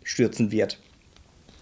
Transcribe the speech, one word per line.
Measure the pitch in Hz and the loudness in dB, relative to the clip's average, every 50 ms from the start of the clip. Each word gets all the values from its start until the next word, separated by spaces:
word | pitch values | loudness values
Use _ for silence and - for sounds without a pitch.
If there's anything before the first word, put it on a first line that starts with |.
stürzen | - - - - 117 107 - - 117 101 | -12 -10 0 2 0 2 2 0 0 0
wird. | 110 107 - - - - - - - _ _ - - - - - _ - - - - - | 2 0 -2 -2 -4 -12 -14 -20 -20 _ _ -20 -20 -20 -20 -20 _ -20 -20 -20 -20 -14